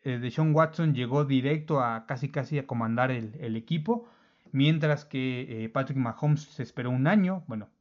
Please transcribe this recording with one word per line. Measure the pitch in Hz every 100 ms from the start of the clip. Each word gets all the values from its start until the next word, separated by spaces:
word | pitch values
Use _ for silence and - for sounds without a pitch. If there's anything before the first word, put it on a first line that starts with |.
eh, | 135 120
Deshaun | 123 156 156
Watson | 156 156 156 160
llegó | 131 120 143
directo | 139 131 135 156 151 143
a | 120 113 -
casi, | 127 147
casi | 143 120 147
a | 135
comandar | 117 113 117 131
el, | 123 110 110
el | 120 110
equipo, | - 160 160 233 - _ _ _ _
mientras | 135 147 160 151 147 -
que, | 135 131 127 131 110
eh, | 110
Patrick | 139 - 135
Mahomes | 117 - 151 147
se | - -
esperó | 117 - 127
un | 127 143
año, | 208 180 190 143
bueno, | 110 98 _